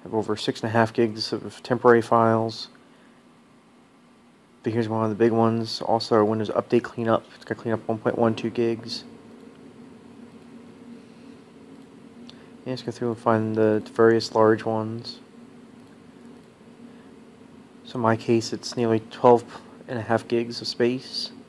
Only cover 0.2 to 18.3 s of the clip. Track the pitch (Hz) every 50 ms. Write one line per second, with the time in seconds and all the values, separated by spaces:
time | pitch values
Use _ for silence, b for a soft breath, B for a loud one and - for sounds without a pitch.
0.2 | 104 101 107 104 - - - - - 117 107 117 113 110 - - 117 113 107 113
1.2 | 107 - - 107 - 104 - - - - 127 117 113 123 120 117 110 - 123 117
2.2 | 113 113 113 113 113 113 113 - - - - b b b b b b b b b
3.2 | b _ _ _ _ _ _ _ _ _ _ _ _ _ _ _ _ _ _ _
4.2 | _ _ _ _ _ _ _ _ _ 120 107 120 117 107 113 113 113 110 107 98
5.2 | 113 117 110 113 113 113 113 113 113 113 - - - - 107 113 - - 120 113
6.2 | 107 104 110 110 110 101 - - 117 - - 120 117 - - - 117 113 113 -
7.2 | - - - - - - 113 - - 120 110 110 - - 113 107 - 123 - -
8.2 | 117 113 110 107 - 117 - - 117 117 117 110 117 117 - - - - - -
9.2 | - - - - - - - - - - - - - - - - - - - -
10.2 | - - - - - - - - - - - - - - - - - - - -
11.2 | - - - - - - - - - - - - - - - - - - - -
12.2 | - B B B B B B B - 127 131 123 - - 117 - 123 120 117 110
13.2 | - 117 113 110 110 110 110 110 110 107 107 107 104 - - - 113 113 113 113
14.2 | 110 - - 113 110 110 110 110 110 113 110 110 110 110 113 117 117 - - -
15.2 | - - - - - - - - - - - - - - - - - - - -
16.2 | - - - - - - - - - - - - B B B B B B B B
17.2 | - - - - - - - - - - - - - - - 127 117 110 113 110
18.2 | - -